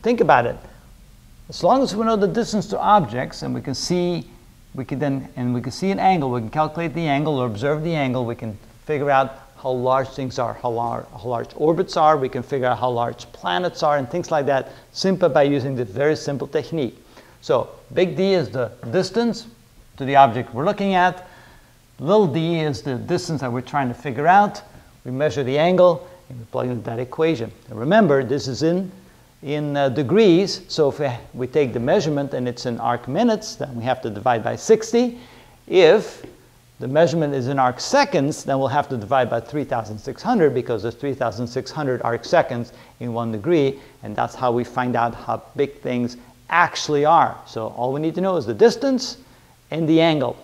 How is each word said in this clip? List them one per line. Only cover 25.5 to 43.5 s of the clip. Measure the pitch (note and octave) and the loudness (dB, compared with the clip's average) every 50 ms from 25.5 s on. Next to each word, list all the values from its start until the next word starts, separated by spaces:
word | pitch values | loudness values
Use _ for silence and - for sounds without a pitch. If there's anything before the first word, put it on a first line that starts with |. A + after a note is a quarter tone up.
| C3+ | 2
angle, | D3 D#3 F3 F#3 F3+ F3+ F3+ E3 E3+ - - - - - - | 2 2 4 4 6 6 6 4 2 -6 -16 -20 -20 -20 -18
and | C3 A#2+ | -16 -16
we | A2+ | -16
plug | - - B2+ B2 | -8 -6 -4 -4
in | B2+ B2 A2+ - | -4 -4 -6 -6
that | A2+ A#2 A#2+ | -8 -6 -6
equation. | B2+ B2 - - D#3+ E3 D#3+ A2+ A2+ G#2 - - - - | -8 -8 -2 0 0 0 0 -2 -4 -8 -10 -18 -18 -14
And | B2+ G#2+ | -10 -6
remember, | A#2 D3+ G3 A3+ G#3+ D#3 C#3+ C3+ C3 | 0 4 4 6 6 6 4 4 4
this | G#2+ C3+ C#3+ - | 2 -2 -2 -2
is | C3 B2+ A2 C#3+ | -4 -4 0 0
in, | D#3+ F3 F#3 G3 F#3 - - - - - - _ _ _ _ | 0 2 0 -2 -6 -12 -18 -20 -20 -20 -20 _ _ _ _
in, | - C#3 D3 D3+ D3+ D3 C#3+ | -8 -6 -4 -4 -4 -2 0
uh, | C#3+ C#3 C3+ | 0 0 0
degrees, | A#2 D3+ D3 A2 E3 G#3+ A3+ G3 E3 F3 G3+ F3 - - - | 0 0 0 2 4 6 8 8 6 6 4 0 -4 -10 -10
so | - - - D3+ C#3 | -8 0 2 2 2
if | - - | 2 -2
we, | D3 C3+ A#2+ A#2 - - - | -4 -4 -4 -8 -12 -14 -8
we | A#2 B2+ | -8 -8
take | B2 - D#3 D3 A#2+ G#2 | -2 0 0 0 2 0
the | A#2+ | -2
measurement | A#2 C#3 F3 G#3 D3+ D#3+ D3 C#3+ C#3 C3+ C#3 | 0 2 2 2 2 0 -2 -2 -2 -4 -4
and | C3 B2 | -4 -4
it's | B2 A#2+ - - | -4 -6 -6 -6
in | C3 A#2 A2+ | -6 -6 -2
arc | A2+ A#2+ A#2+ A#2+ - | -2 -2 -2 -2 -4
minutes, | B2+ C3 D3+ A#3+ A#3+ A3 - - - - | -4 -2 2 2 2 2 0 -4 -12 -10
then | - C3+ C3+ B2 | -10 -10 -8 -8
we | A#2 A2+ | -6 -2
have | C3 B2+ B2+ - | -2 -2 -2 -4
to | A#2+ | -8
divide | G2+ G2+ G2+ B2+ A#2+ A2+ A2+ | -8 -2 0 0 0 0 -2
by | A#2 A#2 | -4 -6
sixty. | A#2 - - A3+ A3 - - - A#3 B3 B3 A#3+ - - - - - - - - - _ | -6 2 4 4 4 4 0 0 0 0 0 -4 -10 -20 -20 -20 -20 -20 -20 -20 -20 _
If | - - F#3 F3 D#3 F#3+ A3 - - - - - - - - - _ _ _ _ _ _ - | 2 6 8 8 8 8 6 2 -4 -14 -16 -20 -20 -20 -20 -20 _ _ _ _ _ _ -12
the | B2+ | -8
measurement | B2 C3+ D#3 E3+ D3+ D3+ E3+ D#3 C#3+ C#3 | 0 2 4 4 4 2 0 -2 0 -2
is | C3+ A#2+ | -2 -2
in | B2+ C#3 | -2 0
arc | C3+ B2+ B2 B2 - | 0 0 0 0 -4
seconds, | - - - C#4 C#4+ C#4 A#3 D#3+ C3+ D3 D3 - - | -4 0 2 2 2 2 0 0 0 0 -2 -4 -4
then | - C#3 C3+ | -2 -2 0
we'll | C3+ | 0
have | B2 C3+ D3 - - | 0 0 -2 -2 -2
to | C#3 | -6
divide | A#2 G#2 G2 C#3 C3+ B2+ A2 | -8 -2 0 2 2 2 2
by | A2+ A#2 | -2 -4
three | A#2 - C#3+ D3+ C3+ | -6 -6 -6 -6 -4
thousand | C#3 C3+ A#2 G#2+ G#2 G#2+ | -4 -4 -6 -6 -8 -12
six | G#2+ - C#3 A#2+ - | -12 -10 -12 -12 -8
hundred | - G#3 B3+ G#3+ D#3+ C#3+ B2+ | -2 0 2 4 4 4 4
because | C3 A#2 - A#2+ G#2 F#2+ | 0 -2 -2 -4 -4 -4
there's | A#2 A2 | -6 -8
three | - - C#3 C3 | -6 -6 -6 -4
thousand | - B2+ A#2 F#2+ A2 B2 | -2 -4 -4 -4 -6 -8
six | A#2 A#2+ C3+ B2+ - | -6 -6 -8 -8 -6
hundred | - D#3 D3+ C3+ B2+ A2 A#2 | -8 -6 -4 -4 -4 -2 -2
arc | A#2 A#2 A2+ - | -4 -4 -4 -2
seconds | - F3 E3 D3 - B2+ A#2+ A#2 - - - - - - _ | 2 2 2 2 0 -4 -8 -8 -10 -14 -20 -20 -20 -16 _
in | A#2+ A#2+ A2+ | -10 -6 -6
one | A#2 A#2 A2+ | -4 -4 -4
degree, | A2 G#2+ G2 D#3+ | -6 -4 -2 0